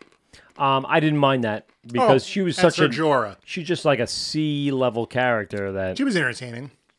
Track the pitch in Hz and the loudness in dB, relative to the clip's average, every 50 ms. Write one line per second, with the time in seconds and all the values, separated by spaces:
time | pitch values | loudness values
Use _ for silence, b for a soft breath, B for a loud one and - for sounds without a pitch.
0 | - _ _ _ _ b b b b b b - 143 135 135 135 135 - 143 165 | -20 _ _ _ _ b b b b b b -2 0 2 2 2 0 2 2 2
1 | 151 156 151 147 143 139 135 131 117 110 104 110 - _ _ _ _ 113 120 123 | 4 4 2 4 4 2 2 2 0 -2 -4 -4 -8 _ _ _ _ -6 0 2
2 | 254 220 180 131 - - - 202 190 175 147 - 180 165 - - 156 143 117 139 | 4 6 4 4 2 -2 -4 -2 -2 -2 0 4 2 2 4 4 2 0 2 0
3 | 160 156 143 127 110 104 95 - _ - - 185 165 156 180 - - 156 139 113 | 0 2 2 2 0 -2 -8 -14 _ -12 -10 -10 -4 -4 -4 -2 0 0 2 2
4 | 117 - - - - - - 156 156 151 147 143 143 143 135 131 131 123 107 117 | 0 -4 -4 -6 -6 -4 -2 -2 -2 0 -2 -2 -2 -2 0 0 0 0 0 -2
5 | 113 - - 123 127 123 120 110 101 - - 104 98 98 95 95 95 92 92 - | -6 -4 -2 -2 0 0 0 0 -2 -4 -6 -6 -6 -4 -4 -4 -4 -4 -2 -2
6 | 277 269 214 175 147 123 117 - 127 120 117 117 135 135 - _ _ _ _ | -2 -2 0 0 0 -2 -4 -6 -10 -12 -12 -12 -14 -14 -18 _ _ _ _